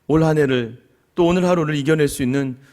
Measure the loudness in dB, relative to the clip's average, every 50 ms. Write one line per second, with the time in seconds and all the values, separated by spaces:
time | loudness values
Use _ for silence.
0 | _ -2 0 2 2 2 2 2 2 2 0 -2 -2 -6 -10 -16 _ _ _ _
1 | _ _ _ 0 0 2 2 2 2 0 0 0 0 -2 -4 -2 0 0 2 2
2 | 2 0 -2 -2 -4 -2 -2 -2 -4 -4 -8 -10 -16 -20